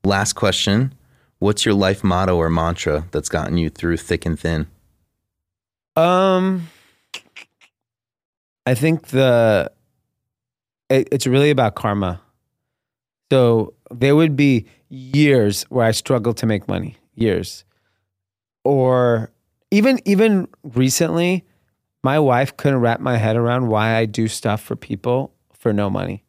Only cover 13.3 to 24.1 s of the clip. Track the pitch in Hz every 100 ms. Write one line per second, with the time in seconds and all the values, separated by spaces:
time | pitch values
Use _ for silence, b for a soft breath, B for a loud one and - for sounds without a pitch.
13.3 | 135 120 113 107 _ _ 120 139 151 160
14.3 | 139 143 123 - b b 135 127 143 147
15.3 | 131 104 98 - 127 113 110 - 127 110
16.3 | 113 113 104 - 92 85 - _ - 110
17.3 | 90 90 - _ _ _ _ _ _ _
18.3 | _ _ _ 131 139 127 127 123 113 110
19.3 | _ _ _ _ 202 240 262 - 196 220
20.3 | 196 - _ 147 120 131 - 165 165 175
21.3 | 185 _ _ _ _ _ _ 131 147 143
22.3 | 123 135 - 143 135 117 117 127 120 110
23.3 | 113 117 123 123 107 110 113 110